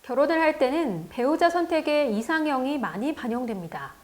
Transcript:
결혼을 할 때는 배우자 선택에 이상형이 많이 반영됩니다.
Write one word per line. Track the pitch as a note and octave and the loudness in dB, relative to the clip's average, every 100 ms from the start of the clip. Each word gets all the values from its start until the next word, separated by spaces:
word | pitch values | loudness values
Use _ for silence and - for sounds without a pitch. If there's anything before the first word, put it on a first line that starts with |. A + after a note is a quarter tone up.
| - | -4
결혼을 | B3 D#4 E4 | 0 2 4
할 | D#4+ D#4 | 2 2
때는 | B3+ D4+ D4+ F3 F3 | 2 2 0 -2 -6
배우자 | - B3 D#4 E4+ | -2 0 4 2
선택에 | E4+ E4+ D#4+ D4+ D4 C#4+ | 2 0 0 2 2 2
이상형이 | G#3 A3+ D#4+ D4+ C4 C4 D4 | 0 0 0 2 0 0 -2
많이 | G3+ E3+ C4+ | -4 -4 -4
반영됩니다. | D#4 A#3+ A#3+ A#3+ G3 E3+ D#3+ - - | -4 -4 -4 -4 -6 -8 -10 -12 -16